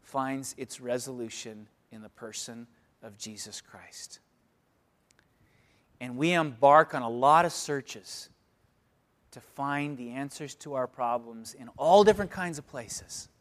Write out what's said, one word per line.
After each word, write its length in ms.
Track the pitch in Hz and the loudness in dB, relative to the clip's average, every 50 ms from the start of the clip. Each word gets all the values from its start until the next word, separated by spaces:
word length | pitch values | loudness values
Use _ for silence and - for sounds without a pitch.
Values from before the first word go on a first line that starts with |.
finds 520 | _ - - 135 131 131 135 135 135 127 - - | _ -6 -6 -4 -4 -4 -6 -8 -8 -12 -12 -12
its 200 | 131 113 - - | -12 -14 -14 -12
resolution 880 | 127 123 120 127 120 135 131 123 117 113 - - - 117 110 107 107 104 _ _ _ _ | -4 -4 -4 -4 -4 -8 -10 -10 -10 -10 -10 -12 -14 -14 -14 -16 -20 _ _ _ _ _
in 120 | - 110 | -20 -20
the 80 | 110 107 | -20 -20
person 560 | _ - 117 110 107 - - - 117 113 117 117 _ _ _ _ _ _ | _ -16 -16 -14 -12 -12 -12 -12 -14 -16 -16 -18 _ _ _ _ _ _
of 140 | - 113 101 | -20 -20 -16
Jesus 460 | 104 - 110 107 101 - 107 101 - | -14 -14 -14 -12 -14 -14 -14 -14 -16
Christ. 560 | - - - 98 87 - - - - - - - _ _ _ _ _ _ _ _ _ _ _ _ _ _ _ _ _ _ _ _ _ _ _ _ _ _ _ _ _ _ _ _ _ _ _ _ | -18 -18 -20 -20 -20 -20 -18 -18 -18 -18 -18 -20 _ _ _ _ _ _ _ _ _ _ _ _ _ _ _ _ _ _ _ _ _ _ _ _ _ _ _ _ _ _ _ _ _ _ _ _
And 200 | 123 127 123 123 | -12 -10 -4 -2
we 140 | 147 170 | 0 2
embark 640 | 180 170 160 151 123 113 131 139 143 156 160 - - | 2 2 0 0 0 4 8 10 10 10 8 6 0
on 60 | 139 | -6
a 80 | 123 117 | -4 -4
lot 380 | 117 120 131 139 151 165 175 | -2 2 6 6 8 8 6
of 60 | 170 | 4
searches 760 | - - - - 147 139 131 - - 110 95 - - - - - _ _ _ _ _ _ _ _ _ _ _ _ _ _ _ _ _ _ _ _ | 0 -6 -6 -4 -4 -6 -6 -10 -16 -16 -16 -16 -16 -16 -18 -20 _ _ _ _ _ _ _ _ _ _ _ _ _ _ _ _ _ _ _ _
to 100 | - 127 | -20 -20
find 560 | - - _ - 139 139 143 143 143 147 147 | -20 -18 _ -6 -4 -2 0 -2 -2 -4 -6
the 140 | 123 123 120 | -8 -10 -10
answers 440 | 120 135 139 143 - - 156 135 - | -8 -8 -8 -8 -8 -12 -12 -12 -12
to 180 | _ - 151 139 | _ -12 -6 -2
our 120 | 131 127 | -2 -2
problems 680 | 123 - - 127 120 120 123 117 117 117 113 113 - - | -2 -2 -4 -2 0 0 -2 -4 -8 -16 -14 -16 -16 -16
in 140 | - 127 120 - - | -16 -18 -18 -8 0
all 260 | 143 160 180 208 208 | 6 8 10 10 10
different 260 | 208 208 202 202 180 | 10 6 4 0 -6
kinds 280 | - 190 180 175 160 143 | -4 -8 -6 -6 -6 -10
of 80 | - | -12
places. 640 | - - 135 117 - - - - - - - - - _ _ | -12 -12 -12 -10 -10 -12 -14 -12 -14 -14 -14 -14 -16 _ _